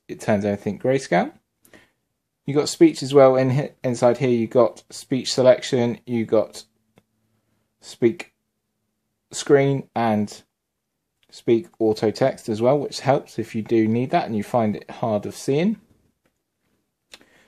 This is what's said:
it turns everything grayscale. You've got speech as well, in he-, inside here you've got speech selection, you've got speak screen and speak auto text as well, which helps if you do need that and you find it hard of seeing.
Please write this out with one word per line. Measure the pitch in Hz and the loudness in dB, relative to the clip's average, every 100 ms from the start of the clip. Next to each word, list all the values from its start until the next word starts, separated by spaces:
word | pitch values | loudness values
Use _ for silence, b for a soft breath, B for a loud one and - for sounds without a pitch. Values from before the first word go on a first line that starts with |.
| - | -18
it | - | -10
turns | - 104 | -2 -2
everything | 104 104 104 98 | -2 -4 -6 -4
grayscale. | 127 135 - 175 262 - _ _ _ b b b _ _ _ _ | -2 -2 0 -2 -2 -8 _ _ _ b b b _ _ _ _
You've | - 143 | -4 -2
got | 139 | -2
speech | - 165 - | 4 4 2
as | 131 | 2
well, | 139 131 131 | 6 6 6
in | 131 | 2
he-, | 131 - _ | 0 -4 _
inside | 131 120 123 120 | -6 0 2 2
here | 131 | 0
you've | 120 113 | 0 0
got | 127 117 - - | 2 2 -2 -20
speech | - - 127 - | -16 -6 -6 -4
selection, | - 127 123 - 131 120 107 | 2 4 4 2 -2 -2 -4
you've | - 117 110 | -6 -4 0
got | 110 - - - _ _ _ _ _ _ _ _ _ _ _ | 0 0 -8 -20 _ _ _ _ _ _ _ _ _ _ _
speak | - - 120 - - _ _ _ _ _ _ _ _ _ _ | -18 -2 -2 -2 -14 _ _ _ _ _ _ _ _ _ _
screen | - - 143 139 135 - | -8 2 4 4 -2 -6
and | 113 117 107 104 - _ _ _ _ _ _ _ _ _ | -4 0 0 -4 -8 _ _ _ _ _ _ _ _ _
speak | - - 117 - - | -8 0 0 0 -2
auto | 110 107 110 | -2 0 -2
text | - 135 - - | 0 -2 -2 -6
as | 107 | -2
well, | 120 147 | 0 0
which | 131 - | -2 -6
helps | 139 147 - - | -2 -2 -2 -12
if | 110 | -8
you | 113 | -8
do | 104 117 110 | 0 0 2
need | 113 131 | 0 -2
that | 170 - | -2 -2
and | 110 | -6
you | |
find | 101 120 107 101 | -2 -2 -2 -4
it | - | -10
hard | - 117 104 | -8 -4 -4
of | 101 | -6
seeing. | - - 139 190 220 _ _ _ _ _ _ _ _ _ _ _ _ _ - b b | -10 -4 -2 0 -4 _ _ _ _ _ _ _ _ _ _ _ _ _ -20 b b